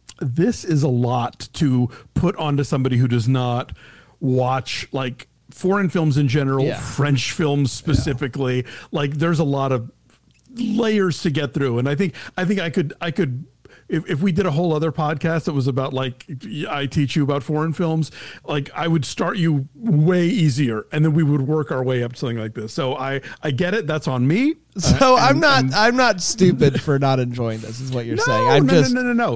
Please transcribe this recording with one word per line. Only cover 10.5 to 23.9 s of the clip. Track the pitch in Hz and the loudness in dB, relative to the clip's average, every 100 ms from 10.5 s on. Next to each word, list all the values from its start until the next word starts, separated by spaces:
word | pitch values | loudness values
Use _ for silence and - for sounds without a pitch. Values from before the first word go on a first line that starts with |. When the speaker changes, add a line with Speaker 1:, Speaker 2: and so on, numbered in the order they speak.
Speaker 1:
layers | 240 220 208 226 214 185 - | -6 -2 0 2 2 0 0
to | 180 | -2
get | 143 139 | 0 -2
through, | 156 139 117 | -2 0 0
and | 135 | 0
I | 147 | 0
think, | 185 - - - | -2 -4 -10 -4
I | |
think | 180 196 | -2 0
I | 170 | -2
could, | 190 143 - | -2 -2 -4
I | 170 | -6
could, | 180 147 123 - _ - - - | -2 -2 -4 -10 _ -20 -20 -6
if, | 160 - | -4 -2
if | 143 | -2
we | 196 | 0
did | 165 | 0
a | 185 | 0
whole | 147 175 | 0 0
other | 151 156 | 0 -2
podcast | 156 151 156 165 165 | -2 -2 -2 -2 -2
that | 175 | -2
was | 143 127 | -2 0
about, | 131 135 | -2 -4
like, | 131 131 127 - 131 - 151 160 | -4 -6 -8 -14 -14 -10 -8 -6
I | 143 139 | -4 -2
teach | - 135 160 | -2 0 0
you | |
about | 143 143 | 0 0
foreign | - 151 160 | -2 -2 -2
films, | 151 165 160 151 - - - | -2 -2 0 -4 -8 -18 -14
like, | - 147 139 | -6 -4 -4
I | - 165 | -4 0
would | 160 | 0
start | 120 - 175 220 | 0 -4 -4 0
you | 165 143 135 | 0 0 -2
way | - 233 151 156 180 170 | -6 0 2 4 4 2
easier, | 247 156 123 131 107 - | 2 2 2 0 -2 -4
and | 151 | 0
then | 156 | 2
we | 151 | 4
would | 147 147 | 2 2
work | 135 156 147 | 0 -2 -2
our | 131 | -2
way | 127 127 | 0 0
up | 120 | -2
to | 123 | -4
something | 123 117 | -6 -4
like | 110 | -6
this. | 113 107 | -8 -8
So | - 131 139 | -4 -4 -4
I, | 131 135 - - | -4 -6 -8 -8
I | 156 | -4
get | 127 180 | -2 0
it. | 214 | -2
That's | 156 | -2